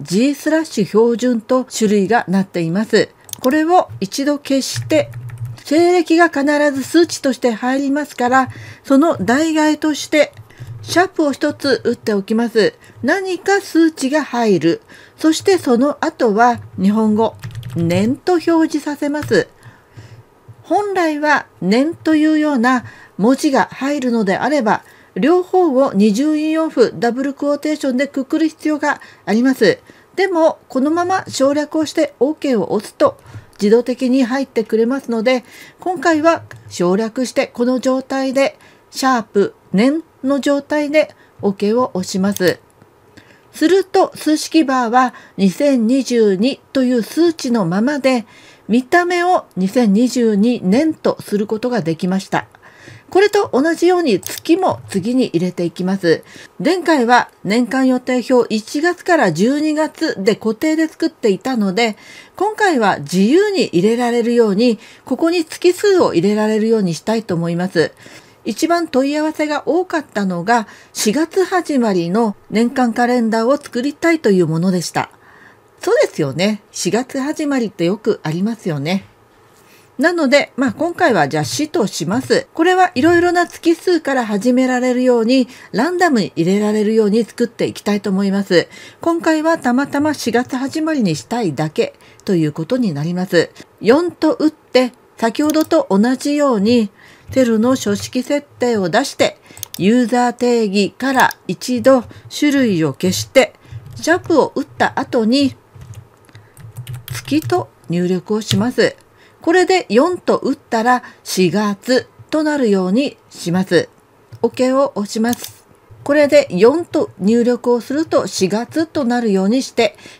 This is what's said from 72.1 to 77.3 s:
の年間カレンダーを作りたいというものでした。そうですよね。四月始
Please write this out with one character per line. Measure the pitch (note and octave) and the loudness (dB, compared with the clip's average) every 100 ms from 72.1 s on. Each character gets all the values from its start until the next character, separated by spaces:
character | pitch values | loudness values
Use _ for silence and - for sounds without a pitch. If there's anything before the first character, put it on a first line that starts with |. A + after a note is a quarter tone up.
の | G3+ A3+ G3+ _ | 0 -2 -4 _
年 | G3+ A#3+ | 0 0
間 | C4+ B3 | 0 -2
カ | A3 A#3+ | 0 0
レ | B3 | 0
ン | A3+ | 0
ダ | A3+ | 0
ー | A3+ | 0
を | C#4+ | 0
作 | - A#3+ | -2 -6
り | C4 | -6
た | D4 E4 | -2 0
い | D#4+ | 0
と | B3 | 2
い | F#3+ | 2
う | E3 | 2
も | D#3+ | 0
の | F#3 | 0
で | F3+ | -2
し | E3 | -2
た。 | - - _ _ - - _ _ _ | -6 -6 _ _ -20 -20 _ _ _
そ | - | -2
う | A#4+ | 2
で | A4 | 0
す | - | 0
よ | C#3+ | -4
ね。 | C3+ G3 G#3 - | 0 -2 -2 -10
四 | - F#3 | -8 -4
月 | G3+ B3+ C#4 | -2 -4 -6
始 | C4+ | -6